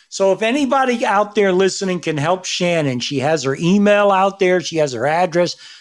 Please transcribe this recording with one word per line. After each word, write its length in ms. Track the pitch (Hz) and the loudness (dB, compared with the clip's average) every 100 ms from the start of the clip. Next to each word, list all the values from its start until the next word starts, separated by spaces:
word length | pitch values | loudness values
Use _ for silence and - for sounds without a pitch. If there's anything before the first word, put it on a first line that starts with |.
| _ | _
So 240 | - 196 | 0 0
if 80 | 185 | 2
anybody 640 | 220 277 269 269 262 240 240 | 0 0 0 2 0 0 0
out 300 | 202 208 214 | 0 0 0
there 160 | 196 | 2
listening 460 | 180 190 - 196 180 | 2 2 0 -4 -4
can 160 | 170 151 | -4 -2
help 280 | 151 185 180 | -2 -2 -4
Shannon, 540 | - 175 170 143 123 | -4 -2 0 -2 -4
she 200 | - 143 | -4 -4
has 240 | 135 160 | -2 -2
her 120 | 131 - | -2 -2
email 520 | 170 202 202 208 202 | 2 4 4 4 4
out 280 | 190 196 196 | 2 0 0
there. 200 | 185 180 | 0 0
She 160 | 151 160 | -2 -2
has 140 | 147 | -2
her 140 | 120 135 | -2 -2
address. 480 | 160 180 165 175 - - - | 0 0 0 -2 -4 -18 -20